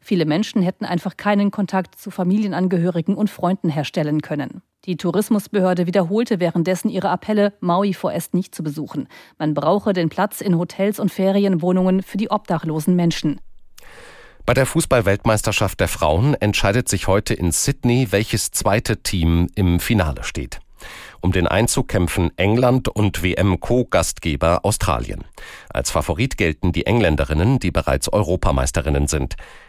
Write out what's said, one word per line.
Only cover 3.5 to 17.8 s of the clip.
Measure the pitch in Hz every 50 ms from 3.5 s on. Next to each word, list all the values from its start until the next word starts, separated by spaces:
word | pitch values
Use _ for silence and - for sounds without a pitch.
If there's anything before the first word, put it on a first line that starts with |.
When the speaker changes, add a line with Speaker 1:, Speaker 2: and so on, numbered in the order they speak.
| 190 - - 170
Speaker 1:
herstellen | 139 156 135 - - 190 151 147 147 156
können. | 147 - 156 147 135 123 - 185 _ _ _ _ _
Die | - 180
Tourismusbehörde | 151 - 170 156 185 214 - 226 208 - - - 208 185 185 185 175 180
wiederholte | 170 180 202 180 165 196 214 247 - 233 170
währenddessen | 175 165 160 175 160 180 185 180 - 220
ihre | 170 190 - -
Appelle, | 170 180 - - 214 208 202 202 202 _
Maui | - 175 170 180 202 202 180
vorerst | - - 170 - 170 160 - -
nicht | 175 180 - -
zu | - 160
besuchen. | 156 143 156 147 - - 147 - - - - - - _
Man | _ 156 151 151
brauche | 143 131 - 190 208 - 220 196
den | 180 165 160
Platz | - - 185 214 - -
in | - 202 175
Hotels | 165 170 - - - 196 202 214 -
und | 220 185
Ferienwohnungen | - - 190 190 196 202 202 202 190 165 160 180 185 185 185 185 185 190
für | 190 - -
die | 196 220 -
obdachlosen | - 208 - - 185 156 - 165 156 156 151 - 180
Menschen. | 180 175 170 160 - - 151 - - - - - - - - - - - - - - - - - - - - - - -
Speaker 2:
Bei | - 123
der | 123 135
Fußball-Weltmeisterschaft | - - 160 165 - 139 123 101 98 98 104 - 120 110 104 - 113 101 - 107 95 - -
der | 95
Frauen | 85 - - 85 78 76 85 113 147 143
entscheidet | - - 104 95 - - 101 101 123 120
sich | - - 98 -
heute | - 95 101 - - 117
in | - 90 85
Sydney, | 80 - - - 139 -